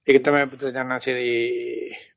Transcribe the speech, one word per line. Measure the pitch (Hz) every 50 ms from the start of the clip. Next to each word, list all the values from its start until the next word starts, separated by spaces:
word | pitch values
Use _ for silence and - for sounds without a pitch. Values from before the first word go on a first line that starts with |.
| _ -
ඒක | 135 135
තමයි | 127 143 143 143 143
බුදුසසුනාංශයේ | 135 135 127 139 135 123 131 127 127 127 127 - 139 127 123 123 120 120 117 117 120 120 120 120 120 120 117 - - - - - - _